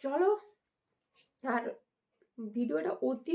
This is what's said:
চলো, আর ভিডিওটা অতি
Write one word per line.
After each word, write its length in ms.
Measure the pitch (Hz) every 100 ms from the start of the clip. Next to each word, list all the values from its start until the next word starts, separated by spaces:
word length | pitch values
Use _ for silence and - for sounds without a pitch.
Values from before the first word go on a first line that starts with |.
চলো, 260 | 269 294 392 415 - _ _ _ _ _ _ - - _ 262
আর 80 | 240 - - _ _ _ _ _ - 220 233
ভিডিওটা 360 | 233 311 349 - 254
অতি 240 | 262 -